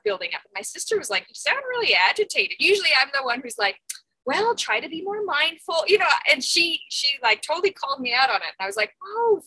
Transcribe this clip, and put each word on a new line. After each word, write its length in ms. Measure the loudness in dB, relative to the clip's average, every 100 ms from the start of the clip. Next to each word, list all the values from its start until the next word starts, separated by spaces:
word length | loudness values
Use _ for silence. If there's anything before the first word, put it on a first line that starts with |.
| -4
building 240 | -4 -6
up. 80 | -8 -10
And 80 | -10
my 60 |
sister 360 | -10 -8 -2 -2
was 120 | 0
like, 180 | -4 -6
"You 80 | -6
sound 240 | -2 -2 -2
really 260 | -2 2
agitated." 600 | 4 4 2 0 0 -2 0
Usually 320 | 2 2 4 2
I'm 140 | 2
the 100 | -2
one 180 | -2 -4
who's 160 | -6 -2
like, 200 | -2 -2 -12 -16 _ _ -2
"Well, 300 | 0 0 0
try 240 | -2 -2
to 80 | -2
be 140 | -6
more 200 | -6 -4
mindful," 600 | -2 0 0 -2 -2 -2 4
you 120 | 4
know, 100 | 4 2 4
and 100 | 2
she, 380 | 2 2 2 -2 -6
she, 200 | -4 -4 0
like, 200 | 0 0
totally 300 | -2 0 0
called 280 | -2 -6 -4
me 140 | 0
out 160 | 2 2
on 80 | 2
it. 160 | -4 -6
And 40 |
I 60 | -6
was 100 | -2
like, 160 | -4 _
"Oh, 380 | -8 0 2 2